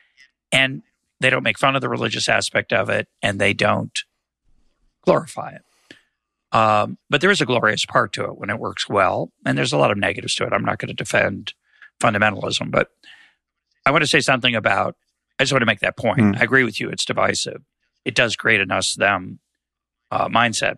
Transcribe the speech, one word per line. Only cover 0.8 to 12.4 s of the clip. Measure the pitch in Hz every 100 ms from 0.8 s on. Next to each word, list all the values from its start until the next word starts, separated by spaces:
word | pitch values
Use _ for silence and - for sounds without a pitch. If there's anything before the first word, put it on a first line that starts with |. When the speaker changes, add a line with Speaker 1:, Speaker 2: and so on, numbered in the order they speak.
| - _ _ -
Speaker 1:
they | 127
don't | 131
make | 117 107
fun | 139 135
of |
the | 131
religious | 120 117 117 -
aspect | 107 - - -
of | 113 110
it, | 107 - _
and | 104 98
they | 101
don't | 104 107 107 117 - - _ _ _ _ _ _ _ _ _
glorify | - 151 - - -
it. | - _ _ - - _ _ _ _ _ 117
Um, | 110 107 101 - -
but | 143
there | 185
is | 190
a | -
glorious | 120 107 104 -
part | 131 117
to | -
it | 98 -
when | 101
it | 107
works | 113 117 -
well, | 101 92 104 160 _ -
and | 139
there's | 127
a | 143
lot | 131
of | 101
negatives | 90 113 - -
to |
it. | -
I'm | 101
not | - -
gonna | 104
defend | - - 107 101 98 107 - _ _ - -
fundamentalism, | 120 104 107 101